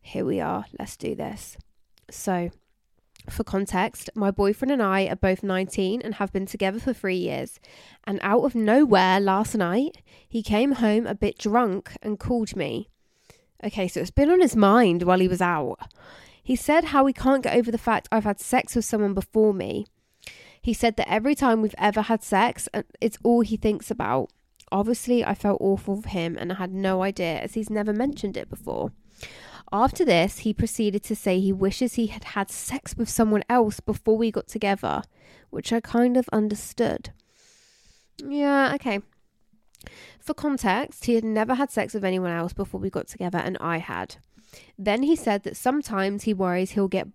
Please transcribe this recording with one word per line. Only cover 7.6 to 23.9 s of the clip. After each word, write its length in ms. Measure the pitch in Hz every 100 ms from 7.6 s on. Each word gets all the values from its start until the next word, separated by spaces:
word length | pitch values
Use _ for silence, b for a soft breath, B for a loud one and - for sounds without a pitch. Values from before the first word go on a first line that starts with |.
| B B B B
And 160 | - 202
out 200 | 196 226
of 100 | 277
nowhere 680 | 240 214 247 294 196 185 190
last 360 | 196 190 220 220
night, 460 | 175 196 294 - b b b
he 140 | 226
came 300 | 214 214 277
home 340 | 254 220 214 226
a 80 |
bit 220 | 202 208 -
drunk 560 | 214 220 240 190 - -
and 180 | 214 208
called 360 | - 240 220 196
me. 320 | 143 113 208 _ b b b b b b
Okay, 220 | 208 214 185
so 120 | 175
it's 100 | 175
been 200 | - 285
on 100 | 370
his 160 | 320 220
mind 460 | 202 220 226 175
while 180 | 175 185
he 80 | 185
was 140 | 180
out. 360 | 180 165 131 - - B B B B B
He 140 | - 254
said 300 | - 302 330
how 200 | 285 277
he 60 |
can't 320 | 254 262 269
get 120 | - 240
over 140 | 233
the 80 | 226
fact 300 | - 226 -
I've 140 | 220
had 160 | 208 202
sex 340 | - 247 -
with 100 | 240
someone 300 | 214 220 208
before 400 | 196 - 220 214
me. 320 | 196 - - 208 _ B B B B B B
He 140 | 233
said 220 | 214 233 220
that 140 | -
every 260 | 214 240 294
time 240 | 269 226
we've 140 | 214 -
ever 240 | 202 208
had 200 | 208 226
sex, 440 | - 202 233 - - 220 - -
it's 180 | 226 -
all 160 | 233 240
he 160 | 214 220
thinks 340 | 220 208 -